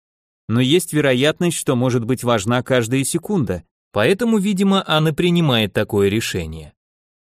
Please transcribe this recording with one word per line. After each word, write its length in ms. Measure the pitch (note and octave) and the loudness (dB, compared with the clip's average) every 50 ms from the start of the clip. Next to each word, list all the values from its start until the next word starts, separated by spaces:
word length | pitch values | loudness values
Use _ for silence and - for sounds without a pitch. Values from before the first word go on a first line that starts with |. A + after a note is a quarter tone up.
| _ _ _ _ _ _ _ _ _ - | _ _ _ _ _ _ _ _ _ -2
Но 100 | A2 B2 | 0 0
есть 340 | C3 B2+ D#3+ F#3 - - D3+ | 2 2 2 0 0 0 -2
вероятность, 640 | D3+ C#3+ C3+ B2+ B2 C#3 D3+ D#3 - F3+ E3+ D#3+ | 0 2 2 2 2 2 0 0 0 -2 -2 -2
что 180 | - - C#3+ C3 | -2 -2 -2 0
может 300 | A#2+ B2+ C3 A#2+ B2+ A2+ | 0 0 0 0 -2 -2
быть 180 | A2+ C3 - A#2+ | -2 -4 -2 0
важна 380 | A#2+ A#2 G#2+ F2+ A#2 A#2+ B2+ A#2+ | 0 0 0 0 0 -2 -2 0
каждая 400 | - C3 B2+ A2+ A2 C3 C3+ C3 | 0 0 0 0 0 -2 -2 -2
секунда, 600 | - - D#3+ - - G#3 F3+ A#2 F2+ F#2 E2+ - _ _ _ _ _ | -2 -4 -6 -4 -2 -2 -2 -2 -2 -4 -8 -8 _ _ _ _ _
поэтому, 460 | - G2+ G#2+ C#3+ G3 - B3 A3+ A3+ | -2 0 2 2 2 0 0 0 0
видимо, 460 | G#3 F#3 G#3+ G3+ F3+ G3+ G3 G3 F#3+ - | 0 0 0 0 2 2 2 2 0 0
Анна 280 | - D#3+ D#3 D#3 D#3+ C#3+ | 0 0 2 2 0 0
принимает 600 | - E3+ F3 E3+ F3 E3 C#3+ A#2+ A2+ G#2+ F#2 - | 0 0 2 2 2 2 2 2 2 0 0 0
такое 360 | G#2+ G#2 - A2 G2+ G2+ G2 | -2 -2 0 0 2 2 2
решение. 640 | G2+ A2+ - - - F#2 E2 D#2+ D#2+ D#2+ D2+ D2 _ _ _ _ _ _ _ _ _ _ _ _ _ _ | 2 0 -2 -4 -6 -6 -6 -8 -10 -14 -16 -18 _ _ _ _ _ _ _ _ _ _ _ _ _ _